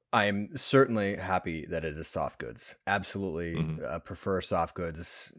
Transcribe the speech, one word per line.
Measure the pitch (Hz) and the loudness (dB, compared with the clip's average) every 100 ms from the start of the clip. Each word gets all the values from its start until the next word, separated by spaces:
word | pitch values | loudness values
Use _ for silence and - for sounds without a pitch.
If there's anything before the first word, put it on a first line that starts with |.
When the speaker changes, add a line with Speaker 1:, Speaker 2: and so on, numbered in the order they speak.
| _ | _
Speaker 1:
I | 117 104 | 4 4
am | 101 104 135 | 2 -2 -6
certainly | - 135 123 113 98 101 | 6 8 8 4 0 0
happy | 92 92 85 80 73 | 0 0 0 -6 -4
that | 82 78 | -4 -2
it | 76 | -4
is | 80 | -6
soft | - 71 - | -4 -4 -4
goods. | 60 - - - - | -10 -10 -14 -8 0
Absolutely, | 101 92 101 95 80 85 82 | 0 0 -4 -4 -2 -2 -2
Speaker 2:
Mm-hmm. | 80 78 71 | -2 -4 -4
Speaker 1:
uh, | 82 | -6
prefer | - 92 104 92 | -8 -6 -2 -2
soft | - 90 87 - | 0 0 0 -2
goods, | 85 80 - - - | -6 -6 -10 -10 -12